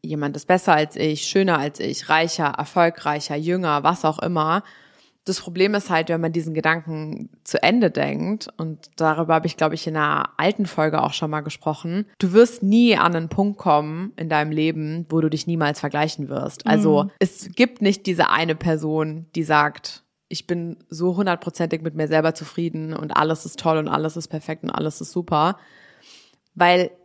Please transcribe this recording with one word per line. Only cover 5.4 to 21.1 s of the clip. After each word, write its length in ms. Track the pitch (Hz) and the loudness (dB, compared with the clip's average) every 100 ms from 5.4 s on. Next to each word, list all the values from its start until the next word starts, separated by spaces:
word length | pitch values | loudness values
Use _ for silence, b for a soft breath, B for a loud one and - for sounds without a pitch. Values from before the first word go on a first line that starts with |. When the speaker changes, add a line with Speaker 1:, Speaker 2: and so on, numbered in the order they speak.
Speaker 1:
Problem 340 | - 175 190 208 | -6 0 2 2
ist 140 | 196 | 0
halt, 180 | 170 165 | -2 0
wenn 140 | 170 | -2
man 100 | 165 | -2
diesen 220 | 165 160 | -2 -4
Gedanken 760 | 156 160 165 165 156 156 - - _ | -2 0 0 -2 -8 -8 -10 -14 _
zu 180 | - - | -6 0
Ende 300 | 147 233 196 | 2 4 2
denkt, 560 | - 143 143 165 214 - - | 2 -2 -2 -4 -4 -8 -10
und 340 | 160 151 - - | -10 -10 -16 -2
darüber 400 | 160 156 160 160 | 0 0 2 2
habe 100 | 165 | 0
ich, 120 | - | 0
glaube 180 | 156 160 | -2 -2
ich, 100 | - | -4
in 100 | 156 | -2
einer 320 | 147 147 - - | 0 0 -4 -2
alten 280 | 165 208 196 | -2 0 -4
Folge 380 | - 156 151 | 0 0 2
auch 80 | 139 | 0
schon 180 | - 156 | -2 -4
mal 120 | 151 | -4
gesprochen, 640 | 151 - - 151 170 180 208 b | -6 -6 -6 -4 -4 -6 -6 b
du 140 | 190 | 4
wirst 320 | 196 233 - | 6 6 4
nie 320 | 196 220 240 208 | 2 6 6 6
an 180 | 170 | 4
einen 140 | 170 160 | 2 -2
Punkt 300 | - 202 202 | 0 0 0
kommen 540 | 185 147 151 160 190 - | 2 2 2 -6 -8 -8
in 140 | 165 | -2
deinem 220 | 156 151 | 0 0
Leben, 540 | 156 156 160 151 160 170 | 0 0 0 -4 -6 -2
wo 100 | 160 | 0
du 100 | 156 | 0
dich 160 | 156 - | -2 -2
niemals 340 | 170 147 147 | 0 0 0
vergleichen 480 | 147 147 156 - 139 | -4 -2 -2 -2 -6
wirst. 360 | 139 - - - | -4 -6 -6 0
Also 380 | - 156 147 | 2 4 4
Speaker 2:
Mhm. 80 | 196 _ | 2 _
Speaker 1:
es 300 | 190 - - | -2 -2 -14
gibt 280 | - 247 - | 0 0 2
nicht 240 | 202 196 - | 0 0 -2
diese 240 | 175 - | 0 2
eine 260 | - 165 160 | 2 2 0
Person, 720 | 175 160 156 156 156 156 160 165 | 0 0 -2 -2 -4 -6 -10 -6
die 80 | |
sagt, 600 | 151 151 147 - - - _ _ _ | 2 4 4 -2 -16 -16 _ _ _
"Ich 180 | 170 - | -12 -6
bin 300 | 175 170 165 _ | -6 -6 -10 _
so 280 | 160 175 | -4 -2